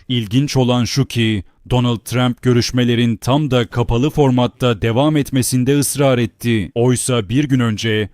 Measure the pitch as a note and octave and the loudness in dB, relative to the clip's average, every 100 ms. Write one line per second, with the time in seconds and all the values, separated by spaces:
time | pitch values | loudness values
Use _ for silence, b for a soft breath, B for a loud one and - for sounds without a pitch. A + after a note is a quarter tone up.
0 | - A#2+ G#2 A#2+ C#3+ C3 B2 B2 A2+ C#3 | -4 -4 -2 -2 0 0 2 0 0 -2
1 | B2+ A#2+ A2+ G#2 - _ - B2 B2 A#2 | -2 0 0 -2 -6 _ -4 0 0 -4
2 | - A#2+ B2 A#2+ B2+ A#2+ A2+ B2+ A#2+ A#2 | -4 -2 -2 0 2 2 2 0 2 2
3 | A#2+ G#2+ - C#3+ D3+ B2 A#2 B2 A#2+ A#2 | 0 0 0 0 2 0 -2 -2 -2 0
4 | D3 D3+ C3+ B2+ B2 - B2+ G#2 A2+ A#2 | 0 2 2 2 0 0 -2 0 -2 0
5 | D3 D#3 C#3 C3+ A#2 B2+ B2 C#3+ C3+ C3+ | 0 0 0 -2 0 0 2 0 0 0
6 | C#3 B2 A2+ - A#2+ A2+ F2 A#2 B2 A#2+ | 0 2 -2 -4 -2 -2 -2 0 0 0
7 | - B2 F#2+ B2 D3 C3 A#2 G#2 A2+ G#2+ | -2 -4 -2 -2 0 0 0 -2 -2 -2
8 | G2+ | -4